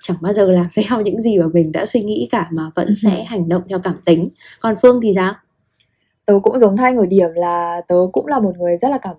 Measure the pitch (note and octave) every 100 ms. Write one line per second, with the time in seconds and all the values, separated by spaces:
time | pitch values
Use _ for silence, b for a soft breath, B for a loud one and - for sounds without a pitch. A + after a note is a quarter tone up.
0 | - E3+ E3 G#3 G3 F3+ F3 - G#3 A#3
1 | G3+ G#3 A3+ G3 E3 E3+ D#3+ D#3 - B3
2 | G#3 G#3+ A#3+ A3+ E3 D#3+ D#3+ E3+ - G#3
3 | G#3 F3+ A3+ A3 E3 F3+ F3+ F#3 F#3 D#3+
4 | - E3 G3+ - B B A3+ G#3+ B3 B3
5 | A3 F#3+ F#3 G#3 _ _ _ _ _ _
6 | _ _ - G3 G3+ B3+ G#3+ G3+ B3+ B3
7 | F3+ F#3+ F3 E3+ F3 F3 E3+ F3 - F3+
8 | F#3 - - C4+ G3+ F3 F3 F3 B3+ C4+
9 | G3